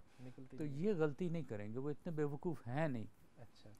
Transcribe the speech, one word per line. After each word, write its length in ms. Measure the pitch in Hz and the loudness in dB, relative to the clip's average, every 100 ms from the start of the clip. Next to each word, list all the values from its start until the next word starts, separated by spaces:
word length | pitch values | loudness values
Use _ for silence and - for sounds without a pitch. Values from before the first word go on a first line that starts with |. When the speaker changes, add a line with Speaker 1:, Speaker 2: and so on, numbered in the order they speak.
| - - | -8 -14
Speaker 1:
निकलती 360 | 127 131 131 127 | -14 -12 -12 -4
Speaker 2:
तो 60 | |
Speaker 1:
नहीं। 120 | 151 139 | -2 2
Speaker 2:
ये 180 | 202 | 2
गलती 360 | 180 156 135 180 | 6 4 4 0
नहीं 140 | 170 | 0
करेंगे, 340 | 135 104 104 117 | 0 -2 -2 -2
वो 140 | 143 | -2
इतने 220 | 143 180 | -2 -2
बेवकूफ़ 560 | 151 147 143 180 131 117 | 2 2 2 -2 -2 -2
हैं 200 | 135 160 | 2 2
नहीं। 180 | 120 101 - - - | 2 -4 -8 -20 -18
Speaker 1:
अच्छा। 320 | 120 - 110 101 | -18 -18 -20 -20